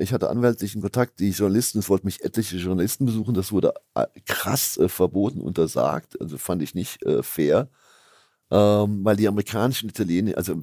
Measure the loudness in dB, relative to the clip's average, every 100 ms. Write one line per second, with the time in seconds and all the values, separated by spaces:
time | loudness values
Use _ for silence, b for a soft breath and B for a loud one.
0 | -2 0 0 2 2 2 -4 -4 -4 0
1 | -2 0 -2 2 2 2 2 -2 0 0
2 | 0 -4 -4 -2 -4 -4 -2 0 0 0
3 | 0 0 0 -2 0 2 2 0 _ -2
4 | -2 -4 -8 -6 -2 -2 -2 0 0 2
5 | 0 2 0 -2 -6 -2 0 2 0 0
6 | -8 -12 -10 -10 -4 -4 -2 -6 -8 -6
7 | -2 0 -2 0 2 2 0 b b b
8 | b b b b _ 4 4 4 2 0
9 | 2 2 2 0 -2 0 0 -2 -8 -4
10 | 0 2 0 -2 -4 -6